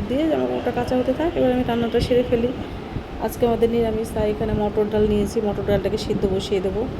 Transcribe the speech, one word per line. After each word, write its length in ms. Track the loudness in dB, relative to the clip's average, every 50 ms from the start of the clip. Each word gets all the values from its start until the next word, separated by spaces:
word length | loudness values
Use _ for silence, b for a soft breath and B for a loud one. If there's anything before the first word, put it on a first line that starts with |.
| -2 -2
দিয়ে 180 | 0 0 0 2
জামা 180 | 0 0 0
কাপড়টা 260 | 0 -2 -2 -2 -2
কাঁচা 260 | -2 -2 -2 0 0 0
হতে 160 | 2 0 0
থাক, 240 | 0 0 0 0 2
এবার 160 | 2 2 2
আমি 100 | 2 0 0
রান্নাটা 320 | 0 0 0 0 2 0
সেরে 240 | 2 4 4 2 4 4
ফেলি। 180 | 2 2 2 0 -2 -4 -8 -8 -10 -10 -10 -8 -8 -10 -10 -8 -8 -6 -6
আজকে 240 | -6 -2 0 2 2
আমাদের 220 | 2 2 2 2
নিরামিষ, 380 | 2 2 2 0 0 -2 -4 -4 -2
তাই 180 | 0 0 0
এখানে 220 | 0 0 -2 0 0
মটর 320 | 0 0 0 2 0 0 2
ডাল 160 | 2 2 4 4
নিয়েছি, 340 | 4 2 2 0 0 0
মটর 220 | 0 0 -2 -2 0 2
ডালটাকে 300 | 2 2 2 0 -2 -2
সিদ্ধ 300 | -2 -2 0 0 0 2
বসিয়ে 300 | 0 0 0 0 -2 0
দেবো। 260 | 0 0 -2 -2 -4 -4 -6